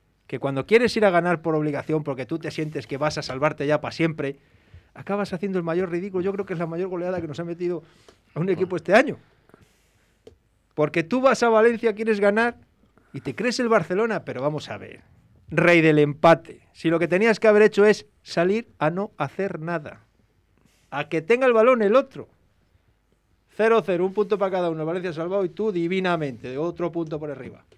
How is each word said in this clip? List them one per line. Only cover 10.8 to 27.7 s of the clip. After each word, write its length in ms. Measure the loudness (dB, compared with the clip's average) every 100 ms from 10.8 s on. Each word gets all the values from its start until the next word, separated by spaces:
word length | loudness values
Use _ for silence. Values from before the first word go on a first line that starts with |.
| -2 -2
tú 160 | -2 2
vas 220 | 2 2
a 60 | 2
Valencia, 440 | 4 4 2 -2 -2
quieres 240 | -2 0
ganar 360 | 2 2 0 -4 _ _ _ _ _
y 100 | -12
te 120 | -10 -6
crees 240 | -4 -2
el 100 | 2
Barcelona, 540 | 2 2 -2 -2 -4
pero 180 | -8 -6
vamos 280 | -4 -4 -8
a 80 | -12
ver. 240 | -14 -20 _ _ _ _ -8
Rey 320 | 2 6 6
del 160 | 6 6
empate. 640 | 4 4 6 6 2 -20 _
Si 160 | -6 -2
lo 80 | 0
que 80 | 0
tenías 320 | 2 2 4
que 80 | 4
haber 160 | 6
hecho 200 | 6 6 4
es 200 | 4 -2 _
salir 460 | -8 -2 0 0 -4 -4
a 140 | -2
no 200 | -2 -6 -6
hacer 420 | -6 -4 -6 -6
nada. 460 | -8 -8 -10 -18 _ _ _ _ _ _ _ _ _
A 180 | -10 -6
que 140 | -4
tenga 240 | 0 2 4
el 60 |
balón 280 | 4 6 4
el 140 | 4 2
otro. 340 | 0 -6 -18 _ _ _ _ _ _ _ _ _ _ _ _
Cero 320 | 0 2 2
cero, 220 | 2 0 0
un 80 |
punto 240 | -2 -2 0
pa' 140 | 0
cada 180 | 0 -2
uno. 160 | -2 -4
Valencia 260 | -4 -6
salvado 320 | -6 -4 -2
y 60 | -4
tú 220 | -4 -4
divinamente, 840 | -2 -2 -2 0 -2 -4 -8 -10 -6
otro 320 | -6 -4 -6
punto 280 | -6 -6 -8
por 120 | -10
arriba. 340 | -12 -14 -20 _